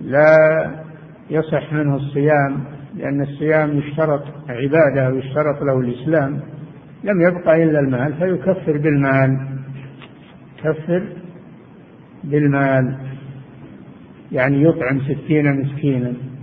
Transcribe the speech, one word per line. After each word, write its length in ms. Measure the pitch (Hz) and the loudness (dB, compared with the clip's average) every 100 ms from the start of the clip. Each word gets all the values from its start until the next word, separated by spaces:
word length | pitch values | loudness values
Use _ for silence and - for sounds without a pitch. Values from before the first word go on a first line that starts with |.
لا 340 | - 135 156 156 156 160 156 - - - - - - | -2 4 6 8 6 4 -2 -6 -14 -18 -20 -20 -4
يصح 420 | 151 156 151 - | -4 0 -2 -2
منه 240 | 151 147 139 | -2 0 0
الصيام، 680 | 139 139 147 147 139 143 139 - - 196 | -2 0 2 4 2 -2 -8 -12 -16 -10
لأن 260 | 135 143 | -4 -4
الصيام 560 | 143 143 151 156 151 147 | -4 -4 0 2 2 -2
يشترط 440 | 143 143 156 143 - - - | -4 -2 -2 -2 -4 -14 -12
عبادة 640 | 120 135 160 147 135 131 | -6 0 4 4 2 0
ويشترط 520 | 131 135 131 151 143 | -2 -4 -2 -2 -2
له 180 | 143 131 | 0 0
الإسلام، 600 | 120 120 156 160 135 139 - - - - - - | -2 -4 0 0 0 -4 -10 -14 -18 -20 -20 -10
لم 160 | 196 196 | -2 2
يبقى 420 | 175 175 - 160 | 2 2 2 4
إلا 180 | 160 151 | 4 2
المال، 340 | 135 123 147 | 2 0 -2
فيكفر 640 | 147 185 175 185 175 - 147 | -2 -2 0 -2 -2 -2 0
بالمال، 680 | 156 143 139 135 135 131 - - - - - - - - - - - - | 2 2 4 4 4 0 -4 -10 -12 -14 -16 -18 -20 -20 -20 -20 -20 -8
يكفر 440 | 156 156 170 175 - - - - - - - - - - - - | -4 -4 -2 -2 -2 -10 -18 -20 -20 -20 -20 -20 -20 -20 -20 -14
بالمال، 720 | 139 147 147 139 139 135 127 - - - - - - - - - - - - - - | -2 2 4 2 2 2 2 -2 -10 -12 -14 -18 -20 -20 -20 -20 -20 -20 -20 -20 -6
يعني 300 | 139 131 139 | 0 2 4
يطعم 380 | 160 160 127 135 | 4 4 0 -2
ستين 600 | 135 143 - 151 147 135 | -2 -4 0 2 2 0
مسكينا. 520 | 139 - 143 127 123 123 - - | -2 -4 -2 -2 -2 -6 -10 -14